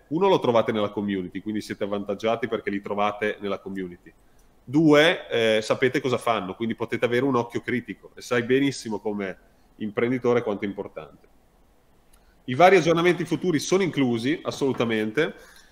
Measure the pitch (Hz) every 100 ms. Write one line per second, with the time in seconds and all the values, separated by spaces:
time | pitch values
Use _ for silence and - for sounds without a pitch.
0 | - 160 196 165 127 113 117 110 104 107
1 | 101 98 90 92 107 107 - 107 101 101
2 | 101 98 110 113 107 104 - 101 - 101
3 | 104 104 107 98 101 95 95 98 90 87
4 | 82 - _ _ _ _ - 147 156 147
5 | 165 180 - 117 113 110 - 123 127 143
6 | 127 117 120 110 92 - 113 110 110 113
7 | 117 120 139 123 117 113 - 120 110 92
8 | - - - 123 113 135 139 - 113 104
9 | 107 101 95 - _ _ _ - 107 117
10 | 120 127 120 120 110 101 101 95 - 78
11 | 73 - _ _ _ _ _ _ _ _
12 | _ _ _ _ - 127 185 190 160 165
13 | 175 160 160 156 180 143 - 190 175 139
14 | 127 117 127 170 117 - 139 120 117 110
15 | 110 127 180 - - - -